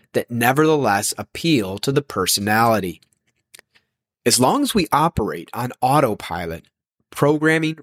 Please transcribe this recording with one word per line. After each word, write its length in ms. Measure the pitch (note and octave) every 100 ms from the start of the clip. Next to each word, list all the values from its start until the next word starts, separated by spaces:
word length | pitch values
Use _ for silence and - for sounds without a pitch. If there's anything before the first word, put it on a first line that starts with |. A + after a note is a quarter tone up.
| _
that 180 | - -
nevertheless 840 | A#2+ A#2 C#3 D#3 D3+ A#2 G2+ - -
appeal 600 | G2+ - E3+ C3+ F#2+ G2+
to 120 | -
the 100 | C#3
personality. 1000 | - G2+ F2+ - G#2 A2 A#2 G#2+ F#2 D#2 _ _ _ _ _ - _ _ _ _ _ _ A#2+
As 140 | A#2+
long 240 | B2+ C4+
as 100 | C#4+
we 140 | G#3+ D#3+
operate 580 | C#3+ E3 - G2+ D#2+ D2
on 200 | A2 B2 -
autopilot, 840 | B2+ D3 B2+ G2 - E2 E2+ E2 - _ _ _ _
programming 680 | - C#3+ D3+ D#3 D#3+ D#3 D#3+